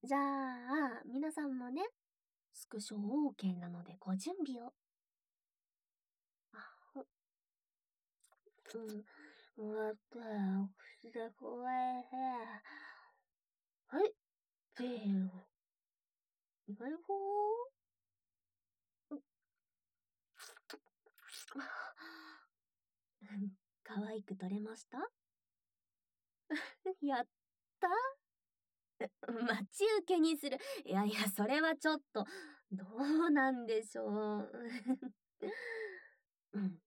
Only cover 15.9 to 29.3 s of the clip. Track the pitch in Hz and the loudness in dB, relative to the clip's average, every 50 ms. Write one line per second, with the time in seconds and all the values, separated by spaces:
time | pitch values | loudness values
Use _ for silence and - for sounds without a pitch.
15.9 | _ _ _ _ _ _ _ _ _ _ _ _ _ _ _ - 202 - 233 262 | _ _ _ _ _ _ _ _ _ _ _ _ _ _ _ -14 -12 -8 -6 -6
16.9 | 311 349 339 - 392 392 392 392 403 415 415 415 440 466 494 - _ _ _ _ | -6 -6 -2 -2 -2 0 0 0 2 2 4 4 2 0 -2 -6 _ _ _ _
17.9 | _ _ _ _ _ _ _ _ _ _ _ _ _ _ _ _ _ _ _ _ | _ _ _ _ _ _ _ _ _ _ _ _ _ _ _ _ _ _ _ _
18.9 | _ _ _ _ 294 285 _ _ _ _ _ _ _ _ _ _ _ _ _ _ | _ _ _ _ -10 -10 _ _ _ _ _ _ _ _ _ _ _ _ _ _
19.9 | _ _ _ _ _ _ _ _ _ - - - - - _ _ - - _ _ | _ _ _ _ _ _ _ _ _ -20 -18 -18 -18 -20 _ _ -18 -18 _ _
20.9 | _ _ _ _ _ - - - - - - - - 277 285 - - - - - | _ _ _ _ _ -20 -20 -14 -14 -14 -14 -10 -10 -10 -8 -6 -6 -6 -8 -8
21.9 | - - 330 330 320 311 320 320 311 - _ _ _ _ _ _ _ _ _ _ | -10 -14 -16 -16 -16 -16 -18 -18 -20 -20 _ _ _ _ _ _ _ _ _ _
22.9 | _ _ _ _ _ _ 202 202 208 202 202 196 190 _ _ _ _ _ _ - | _ _ _ _ _ _ -14 -8 -4 -2 -2 -2 -4 _ _ _ _ _ _ -4
23.9 | 214 202 208 208 220 220 208 - 196 190 185 185 196 208 208 220 226 226 - _ | -2 -2 0 0 -2 -6 -4 -6 -6 -4 -2 0 0 0 0 -4 -6 -12 -14 _
24.9 | - 254 359 480 _ _ _ _ _ _ _ _ _ _ _ _ _ _ _ _ | -6 -6 -6 -6 _ _ _ _ _ _ _ _ _ _ _ _ _ _ _ _
25.9 | _ _ _ _ _ _ _ _ _ _ _ _ 311 285 - - - _ _ 381 | _ _ _ _ _ _ _ _ _ _ _ _ -4 -4 -4 -8 -12 _ _ -4
26.9 | 381 _ 294 285 269 240 247 _ _ _ _ _ _ _ _ _ _ _ - 349 | -4 _ 0 0 2 2 0 _ _ _ _ _ _ _ _ _ _ _ 2 4
27.9 | 359 453 508 523 539 _ _ _ _ _ _ _ _ _ _ _ _ _ _ _ | 4 4 2 2 -2 _ _ _ _ _ _ _ _ _ _ _ _ _ _ _
28.9 | _ _ - 202 _ _ - - | _ _ -8 -8 _ _ -8 -6